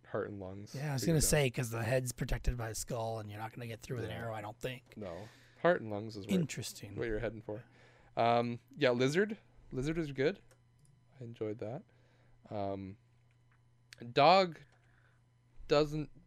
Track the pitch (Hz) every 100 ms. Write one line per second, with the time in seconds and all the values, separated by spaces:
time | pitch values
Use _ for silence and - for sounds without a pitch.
0 | - 110 104 101 92 98 104 131 151 135
1 | 160 160 - 156 135 117 120 113 113 131
2 | 127 - 131 120 - 123 113 107 - 123
3 | 113 113 104 104 113 117 117 113 - 123
4 | 92 - 117 110 107 - 131 123 _ 110
5 | 98 85 110 - - - 170 180 110 101
6 | 110 110 98 180 160 - - - 101 101
7 | 120 107 113 110 107 107 - - - -
8 | - - 117 120 120 120 _ - 131 123
9 | 131 156 214 226 _ - - 131 139 165
10 | 151 135 143 202 - - _ _ _ _
11 | _ 131 120 117 110 110 107 139 - _
12 | _ _ _ - - 107 98 98 95 98
13 | _ _ _ _ _ _ _ _ _ -
14 | 120 127 147 190 185 156 - _ _ _
15 | _ _ _ _ _ - - 147 151 151
16 | 143 -